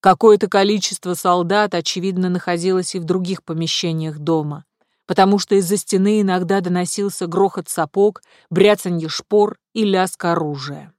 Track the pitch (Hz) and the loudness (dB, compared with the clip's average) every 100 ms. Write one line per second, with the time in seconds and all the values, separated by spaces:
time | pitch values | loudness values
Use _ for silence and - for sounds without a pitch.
0 | 196 180 226 208 202 202 196 214 - - | 4 6 6 6 4 2 2 0 -4 -8
1 | 185 175 190 180 170 202 208 175 165 185 | -8 -4 0 0 2 0 0 -2 -4 -4
2 | 185 185 185 180 - 175 180 185 180 190 | -4 -2 -2 -2 -2 -4 0 -2 -4 -8
3 | 165 185 180 190 - 160 165 - 175 160 | -4 -2 -2 -6 -6 -6 -4 -4 -4 -4
4 | 160 151 147 160 151 147 - _ _ _ | -6 -6 -2 -2 -2 -10 -16 _ _ _
5 | _ 185 190 202 - 202 175 202 - 190 | _ 4 4 4 2 0 0 -4 -2 0
6 | 196 214 196 185 175 196 180 180 180 - | 2 2 0 0 0 -2 0 -2 -2 -4
7 | 202 - 175 175 196 - 170 - 151 - | -6 -6 -4 0 0 0 -8 -4 -4 2
8 | 202 202 _ _ _ 175 196 208 190 175 | 0 0 _ _ _ 4 4 4 0 -4
9 | 160 - - 208 208 - _ 220 208 190 | -6 -10 0 2 2 -2 _ -4 0 0
10 | 185 - 180 170 156 143 135 143 147 | 0 -2 -2 -2 -2 -6 -10 -14 -18